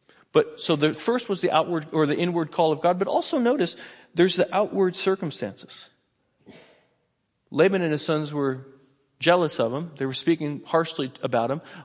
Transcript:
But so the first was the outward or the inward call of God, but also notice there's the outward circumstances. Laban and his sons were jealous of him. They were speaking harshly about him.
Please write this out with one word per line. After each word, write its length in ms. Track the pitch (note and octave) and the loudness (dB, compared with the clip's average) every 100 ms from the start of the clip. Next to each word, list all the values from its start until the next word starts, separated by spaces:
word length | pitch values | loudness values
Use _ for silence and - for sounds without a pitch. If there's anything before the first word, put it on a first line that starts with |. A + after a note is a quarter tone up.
| _ _ _ | _ _ _
But 280 | D#3 - - | 2 2 0
so 160 | - D3+ | -2 2
the 180 | D3+ | 2
first 360 | D3+ - A#3+ A#3+ | 0 -2 -2 -2
was 120 | F#3+ | -2
the 100 | F3+ | 0
outward 360 | D#3 D#3+ E3 D3+ | 2 0 -4 -4
or 140 | D#3+ D3 | 0 0
the 100 | D3 | 2
inward 340 | F3 E3+ D#3 | 0 0 -2
call 200 | - D#3+ | 0 2
of 100 | D3+ | 2
God, 160 | E3+ F3+ | 2 2
but 100 | F#3+ | 0
also 300 | D#4 E4+ D#4 | 0 0 0
notice 380 | A#3 C#4+ E3+ - - - - - | 2 2 -2 -6 -18 -20 -4 2
there's 200 | F3+ F3+ | 4 4
the 180 | E3 F#3 | 0 0
outward 400 | G#3 F#3+ F#3 F3 | 0 2 0 0
circumstances. 920 | F#3+ F#3+ E3 - G#2 - - - - _ _ _ _ _ - - - _ _ _ _ _ _ _ _ | -2 0 -2 -6 -8 -10 -18 -20 -20 _ _ _ _ _ -20 -20 -20 _ _ _ _ _ _ _ _
Laban 320 | C3+ F3+ F#3+ | 2 4 4
and 80 | E3+ | 0
his 120 | D3+ | -2
sons 300 | - D3+ D3+ | -2 -2 -2
were 320 | D3 C#3 C3 - - _ _ _ - | -4 -2 -4 -10 -20 _ _ _ -2
jealous 400 | D#3+ F3+ D#3 - | 2 4 2 0
of 120 | A#2 | -2
him. 200 | C3 E3+ D3 | -2 -6 -6
They 100 | C3+ | -6
were 60 | |
speaking 500 | C3 - D#3+ D3+ C#3+ - | -2 0 0 -2 -8 0
harshly 460 | E3 D#3+ - C3 - | 0 0 -4 -8 -6
about 300 | C3+ A#2+ A#2 | -2 0 0
him. 100 | D3 - - | -4 -8 -18